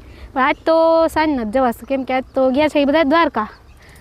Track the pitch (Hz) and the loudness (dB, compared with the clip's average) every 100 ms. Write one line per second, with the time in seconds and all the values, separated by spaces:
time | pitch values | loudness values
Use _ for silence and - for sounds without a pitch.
0 | - - - 277 269 311 - 320 330 330 | -6 -20 -12 -4 -2 -2 0 2 2 2
1 | 320 311 311 277 214 247 254 226 - 269 | 0 0 -2 -2 -2 -2 -2 -2 -6 -6
2 | 254 262 247 269 262 262 302 302 277 311 | -4 -6 -4 -2 0 0 0 2 0 2
3 | 294 330 311 - 214 - - - - - | 2 2 2 -2 -8 -12 -20 -20 -20 -20